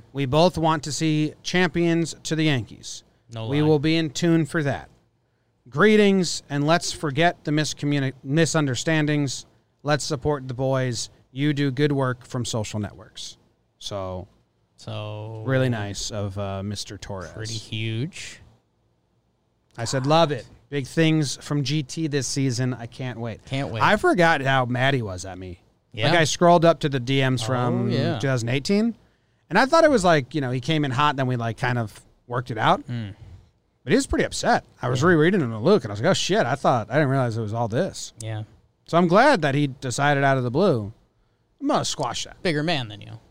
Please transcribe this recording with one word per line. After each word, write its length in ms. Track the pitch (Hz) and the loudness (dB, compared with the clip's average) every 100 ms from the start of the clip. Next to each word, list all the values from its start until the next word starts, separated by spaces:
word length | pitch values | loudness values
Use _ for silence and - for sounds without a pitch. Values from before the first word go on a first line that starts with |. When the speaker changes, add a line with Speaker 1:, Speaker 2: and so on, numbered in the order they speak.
| - | -10
Speaker 1:
We 140 | 135 139 | -6 0
both 320 | 147 180 160 | 4 4 4
want 260 | 160 156 | 0 0
to 80 | - | -4
see 440 | 139 160 151 151 - | -2 0 0 -2 -6
champions 720 | - 180 180 190 170 165 160 - | -4 0 0 2 0 0 -2 -6
to 120 | - 160 | -6 0
the 80 | |
Yankees. 600 | 156 135 104 - - - - _ _ | 0 0 -2 -12 -16 -16 -18 _ _
Speaker 2:
No 140 | 113 110 | -10 -4
Speaker 1:
We 140 | 143 | 0
Speaker 2:
lie. 60 | 151 | 4
Speaker 1:
will 100 | 151 | 4
be 160 | 151 160 | 2 0
in 140 | 160 | -2
tune 360 | - 175 165 156 | 0 2 2 2
for 160 | 170 | -2
that. 260 | 143 95 67 _ _ _ _ _ _ _ - | -2 -4 -8 _ _ _ _ _ _ _ -8
Greetings, 760 | 131 208 214 202 196 170 - - | 2 6 8 6 4 2 -4 -4
and 180 | 143 147 | -2 2
let's 240 | 170 - | 2 0
forget 540 | - 156 135 170 175 - | -6 -4 2 0 0 -2
the 60 | |
miscommuni-, 600 | 151 151 - 147 143 135 131 | 0 -2 -4 -2 0 -2 -6
misunderstandings. 1200 | 135 151 160 160 143 123 - 156 151 151 139 - - _ _ _ | -2 0 2 2 0 -2 0 0 2 0 -2 -4 -12 _ _ _
Let's 200 | 139 151 | -2 -2
support 460 | - 147 151 147 131 | -2 -4 -2 -4 -4
the 40 | |
boys. 560 | 123 135 135 127 120 - _ _ | -4 -2 0 -2 -4 -8 _ _
You 220 | 127 147 | -4 -2
do 180 | 143 143 | 0 0
good 220 | 127 147 | 2 0
work 320 | 139 131 127 - | 2 -2 -4 -8
from 160 | 127 | -8
social 360 | 117 120 104 107 | -4 -4 -6 -6
networks." 560 | 104 - - - - - _ _ _ _ | -8 -10 -20 -16 -16 -18 _ _ _ _
So, 480 | - 101 95 92 98 _ _ _ _ _ | -10 -8 -8 -8 -12 _ _ _ _ _
Speaker 2:
So 680 | - 110 107 107 107 110 110 | -14 -10 -10 -10 -12 -10 -2
Speaker 1:
really 240 | 131 131 | 0 0
nice 420 | 113 101 95 - | -2 -4 -8 -8
of, 260 | 110 101 95 | -6 -6 -6
uh, 240 | 98 98 | -6 -6
Mister 360 | 101 101 - 101 | -6 -8 -10 -12
Torres. 340 | - 98 82 | -12 -12 -12
Speaker 2:
pretty 220 | 87 110 | -12 -10
huge. 880 | 113 - 110 113 113 151 - - - - _ _ _ _ _ _ _ _ _ _ _ _ - | -10 -8 -6 -4 -4 -6 -8 -16 -18 -20 _ _ _ _ _ _ _ _ _ _ _ _ -10
Speaker 1:
I 80 | 117 | -4
said, 200 | 139 131 | -2 2
"Love 280 | 156 165 | 4 4
it. 120 | 135 - - - | 0 -10 -20 -10
Big 160 | 143 127 | -8 -4
things 520 | - 160 156 139 - | 0 2 2 0 -4
from 260 | - 147 | -4 -4
G 180 | 131 156 | -2 -4
T 260 | 139 - 160 | -4 -6 -4
this 200 | 139 131 | -4 -4
season. 460 | - 135 117 127 | -2 -2 0 -2
I 120 | 123 117 | -4 -10
can't 300 | - 131 113 | -12 -10 -8
wait." 240 | 117 104 - | -10 -10 -8
Speaker 2:
Can't 240 | 135 123 | -6 -4
wait. 120 | 110 | 0
Speaker 1:
I 140 | 143 208 | 2 4
forgot 460 | 359 240 165 156 | 4 4 4 4
how 240 | 131 135 123 | 2 2 2
mad 280 | 123 131 | 2 2
he 80 | 139 | 0
was 220 | 107 92 92 | -2 -8 -12
at 120 | 92 | -12
me. 240 | 92 87 _ _ _ | -14 -16 _ _ _
Speaker 2:
Yeah. 160 | - 117 | -2 2
Speaker 1:
Like, 100 | 170 | 4
I 40 | 156 | 4
scrolled 400 | - 175 175 165 | 4 6 6 6
up 160 | 160 | 4
to 80 | 156 | 0
the 100 | 135 | -2
D 280 | 123 135 131 | 0 2 2
Ms 140 | 127 | 0
from 460 | 113 127 123 120 120 | -2 -2 0 0 0
Speaker 2:
Oh, 40 | |
yeah. 280 | 123 143 - | 0 0 0
Speaker 1:
two 80 | 135 | -2
thousand 220 | 131 117 | -2 0
eighteen, 460 | 135 135 202 226 220 _ _ _ _ - | -2 0 2 0 -2 _ _ _ _ -2
and 80 | 180 | 2
I 80 | 262 | 4
thought 200 | 330 320 | 6 6
it 40 | |
was 140 | 254 | 6
like, 320 | 180 160 127 151 | 4 4 2 -4
you 60 | |
know, 100 | 131 | -2
he 80 | 131 | -4
came 240 | 123 156 147 | -2 0 0
in 60 | |
hot, 240 | 127 147 139 | 2 0 2
then 100 | 127 | -2
we, 120 | 127 | -2
like, 200 | 117 107 | -4 -4
kind 220 | 123 123 | -2 -2
of 220 | 110 - - _ - | -4 -8 -20 _ -8
worked 240 | 120 120 | -6 -4
it 60 | 107 | 0
out. 280 | 131 196 277 | 2 2 -2
Speaker 2:
Mm. 280 | 120 104 - - - _ _ _ _ | -8 -10 -14 -20 -20 _ _ _ _
Speaker 1:
But 100 | - | 0
he 20 | 214 | 0
was 100 | - | 2
pretty 180 | 311 123 | -2 -2
upset. 380 | - 175 240 - _ | -2 0 0 -2 _
I 80 | 123 | -4
was 120 | 127 | 0
Speaker 2:
Yeah. 60 | 165 | 4
Speaker 1:
rereading 320 | 170 160 202 | 4 4 2
him 100 | 127 | 0
to 60 | 110 | -2
Luke, 280 | 123 202 107 | 2 2 0
and 60 | |
I 20 | |
was 80 | 101 | -2
like, 80 | 143 | 0
"Oh, 20 | |
shit, 320 | 190 - 226 127 | 0 0 0 0
I 100 | 139 | 0
thought, 360 | 180 127 104 | 2 0 0
I 40 | 131 | 0
didn't 140 | 143 | 2
realize 260 | 135 123 113 | 2 0 -2
it 40 | |
was 120 | 110 | -4
all 160 | 113 117 | -4 -2
this." 420 | 117 190 - - - | -2 -4 -6 -14 -12
Speaker 2:
Yeah. 240 | 110 107 107 _ _ _ - | -10 -10 -10 _ _ _ -2
Speaker 1:
So 120 | 165 | 2
I'm 100 | 180 | 4
glad 340 | 185 277 247 | 6 6 4
that 140 | 147 139 | 2 0
he 120 | 147 | -2
decided 560 | 127 131 120 143 143 139 | -4 -8 0 2 2 2
out 120 | 135 | 2
of 60 | |
the 80 | 123 | 0
blue, 400 | 127 196 127 101 - _ _ _ _ _ - | 0 2 2 -2 -12 _ _ _ _ _ -8
"I'm 60 | 277 | -2
gonna 180 | 240 139 | 0 0
squash 400 | - 127 107 - | -4 -6 -6 -10
that." 180 | - | -6
Speaker 2:
Bigger 180 | 185 151 | -4 -2
man 280 | 156 156 113 | -2 -2 -4
than 100 | 104 | -12
you. 180 | 110 113 _ | -16 -20 _